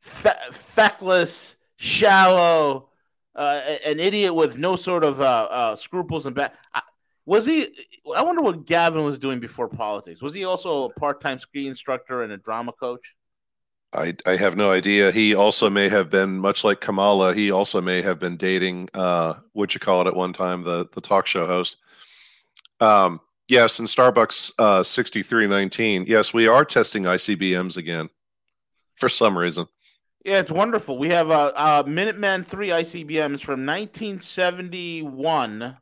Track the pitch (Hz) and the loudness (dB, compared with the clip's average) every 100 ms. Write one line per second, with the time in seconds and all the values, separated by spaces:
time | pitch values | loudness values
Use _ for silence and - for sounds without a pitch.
0 | - - 208 - 127 - - - 214 - | -14 -2 -2 -2 -8 -16 -6 2 2 0
1 | 185 185 170 - - _ _ _ - - | 0 0 0 -6 -16 _ _ _ -4 2
2 | 208 190 185 185 170 165 147 135 _ _ | 6 6 6 6 4 4 2 -2 _ _
3 | _ _ _ - 143 143 135 151 151 151 | _ _ _ -6 -4 -4 -4 -6 -4 0
4 | 180 208 196 165 151 120 170 180 185 175 | 0 2 0 2 0 0 -2 -2 -2 0
5 | 156 135 139 120 110 123 113 107 - 180 | 0 2 2 2 0 -2 -2 -4 -8 -8
6 | 175 160 135 127 135 _ _ - - _ | -6 -8 -6 -6 -6 _ _ -10 -10 _
7 | _ _ - 202 226 320 262 - - _ | _ _ 0 0 2 -2 -2 -12 -20 _
8 | - 139 320 339 262 170 131 170 170 160 | -6 -2 0 0 0 -2 0 2 2 2
9 | 147 135 135 127 117 - 117 - 107 104 | -2 -4 -6 -6 -8 -8 -8 -6 -6 -6
10 | 87 85 135 180 185 185 185 147 127 - | -10 -14 -12 -8 -4 -4 -2 -4 -4 -4
11 | 147 143 156 127 - 143 139 131 - 127 | -4 -4 -6 -8 -12 -10 -10 -10 -8 -8
12 | - 127 113 101 113 110 120 - 127 123 | -6 -8 -8 -10 -8 -8 -8 -8 -10 -10
13 | - _ _ _ _ _ _ _ _ - | -16 _ _ _ _ _ _ _ _ -8
14 | 85 85 - 92 98 87 104 92 95 101 | -6 -4 -2 2 0 2 2 2 2 2
15 | 98 98 107 101 101 - 110 101 98 101 | 4 4 2 4 4 4 2 2 2 2
16 | 87 95 98 95 98 101 110 101 - 98 | 2 0 0 0 -2 0 0 0 -2 0
17 | 101 101 92 95 104 95 101 98 90 90 | 2 4 2 2 0 0 0 -2 -2 -2
18 | 95 85 90 85 92 95 92 90 92 95 | -2 -4 -6 -4 -2 0 -2 -4 -10 -4
19 | 90 87 82 - _ 107 101 - - 90 | -2 0 -2 -4 _ -6 -4 -2 0 2
20 | 90 90 92 87 92 90 87 85 87 - | 2 0 -4 -4 -4 -4 -4 -6 -6 -10
21 | - 98 - 98 85 90 90 - _ _ | 0 0 0 -2 -2 -2 -4 -10 _ _
22 | - - - _ _ - - _ 110 104 | -20 -20 -20 _ _ -20 -20 _ 4 6
23 | 92 87 _ _ - 127 113 - 113 - | 4 0 _ _ 2 6 6 2 0 4
24 | 127 120 113 - - - 110 95 90 - | 4 4 2 0 -2 2 4 4 2 -2
25 | 113 110 92 113 104 98 98 - 113 95 | -2 -6 -2 0 2 0 -2 -2 -2 -2
26 | 92 110 104 113 110 123 151 127 107 107 | 2 2 4 4 6 6 4 2 0 0
27 | 92 90 - 95 95 92 92 90 82 82 | 0 0 -2 -2 0 -2 -2 -8 -6 -8
28 | 80 _ _ _ _ _ _ _ _ - | -8 _ _ _ _ _ _ _ _ -4
29 | - - 113 90 87 82 85 _ _ _ | -2 2 2 2 -2 -4 -10 _ _ _
30 | _ _ - 196 185 160 220 226 185 127 | _ _ -2 0 0 -2 0 -2 -4 -4
31 | 156 170 160 156 147 135 151 147 139 160 | 0 2 4 2 2 2 2 2 2 -2
32 | 208 208 202 190 180 190 202 170 165 170 | -4 -2 -2 -2 -6 -8 -2 -2 -2 -10
33 | 151 156 151 139 - 135 135 175 214 - | -6 -4 -2 -4 -6 -6 -4 -6 -8 -10
34 | 214 190 - - 180 180 180 180 175 165 | -10 -10 -12 -2 -2 -2 -12 -10 -10 -10
35 | 151 131 147 156 117 107 120 131 | -12 -6 -2 -2 -2 -6 -12 -14